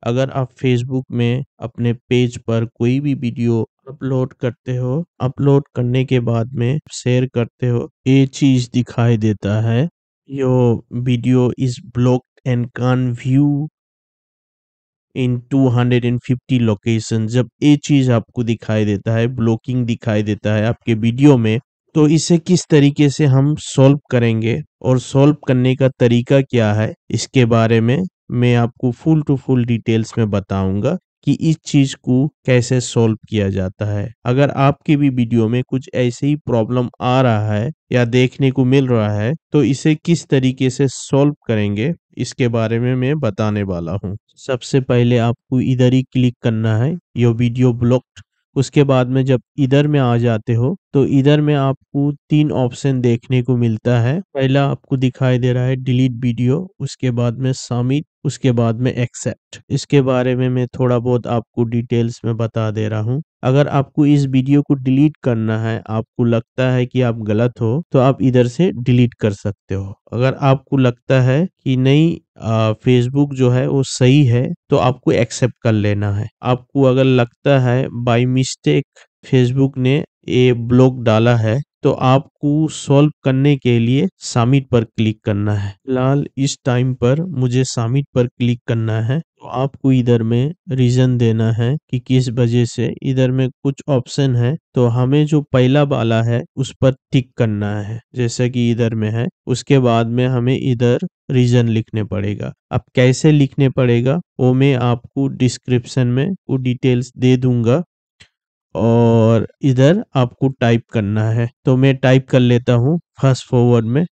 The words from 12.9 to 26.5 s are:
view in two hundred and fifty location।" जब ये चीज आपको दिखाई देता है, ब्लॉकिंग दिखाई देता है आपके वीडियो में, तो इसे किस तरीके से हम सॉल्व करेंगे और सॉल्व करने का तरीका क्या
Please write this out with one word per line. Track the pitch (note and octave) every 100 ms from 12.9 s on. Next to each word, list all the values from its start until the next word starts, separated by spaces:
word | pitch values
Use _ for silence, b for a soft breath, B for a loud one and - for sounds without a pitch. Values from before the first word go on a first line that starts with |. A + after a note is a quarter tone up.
| B2+ B2+ A#2 C3
view | C3 D3 C#3+ D3+ _ _ _ _ _ _ _ _ _ _ _ _ _ _ -
in | B2+ B2 A#2+
two | C#3 C3 A#2+
hundred | B2 B2
and | A#2+ B2 -
fifty | B2+ _ B2+ A#2
location।" | G#2 A2+ A2+ G#2 A2+ A2
जब | A#2+ B2 _
ये | D3 D3
चीज | - C#3+ B2+
आपको | A#2 - -
दिखाई | A#2 A2+ - A2
देता | G#2 G2+ -
है, | A2+ A#2
ब्लॉकिंग | B2+ A2+ A2+ - B2+ A#2
दिखाई | A#2 - G#2+
देता | G#2+ G2+ G#2
है | G#2+ G#2+
आपके | A#2+ -
वीडियो | A2+ A#2 A#2+ D3 C3+
में, | A2+ A2 _ _ _
तो | - D3+
इसे | D#3+ - E3+
किस | D#3+ F3+ -
तरीके | D#3 C#3 C#3+ D3
से | C3 D3+
हम | C3 C#3 D3+
सॉल्व | - - C3+ C#3+ _
करेंगे | B2 A#2 A2+ A2+ A#2 D3+ _
और | - B2+
सॉल्व | - C#3 C#3 D3+ -
करने | B2+ B2+ C3
का | C3+
तरीका | - B2 A#2+ A#2+ C#3
क्या | C3